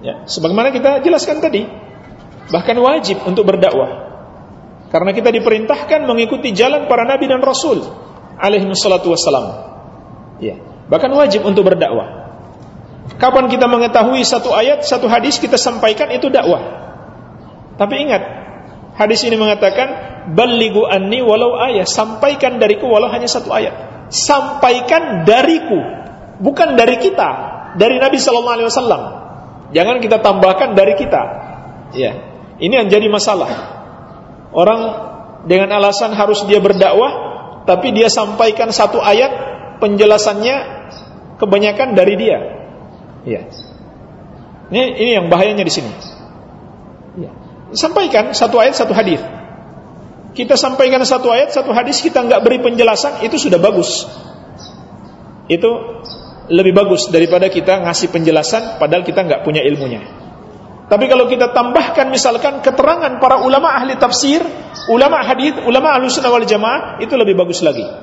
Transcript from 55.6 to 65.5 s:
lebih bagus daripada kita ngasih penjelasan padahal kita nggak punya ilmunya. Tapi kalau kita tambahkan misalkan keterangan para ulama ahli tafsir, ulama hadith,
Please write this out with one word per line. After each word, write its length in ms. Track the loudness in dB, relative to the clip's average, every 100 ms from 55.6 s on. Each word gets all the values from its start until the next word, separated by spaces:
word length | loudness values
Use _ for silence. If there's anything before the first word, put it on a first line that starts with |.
| 0 -2 -8 -16 -18 -18 -20 -20 0
lebih 240 | 2 4 4
bagus 320 | 4 0 2
daripada 400 | 2 2 2 2
kita 400 | 0 0 0 0
ngasih 240 | -4 -2
penjelasan 640 | 0 2 2 0 -4 -4 -4
padahal 320 | 0 0 0
kita 160 | -2
nggak 180 | -2 -2 -2
punya 160 | 0
ilmunya. 400 | 0 -2 -6 -8 -14 -20 -20 -20 -20 -20 -20 -20 -2
Tapi 160 | 0 2
kalau 240 | 2 2
kita 240 | 0 0 0
tambahkan 560 | 0 0 0 -2 0
misalkan 480 | 0 0 0 -2 0
keterangan 640 | -2 0 0 0 -2 0
para 160 | 2 4
ulama 320 | 4 2 2
ahli 240 | 0 -4 0
tafsir, 480 | 0 2 0 0 -2 -8 -16 -14 -2
ulama 320 | 4 4 2
hadith, 400 | 0 0 0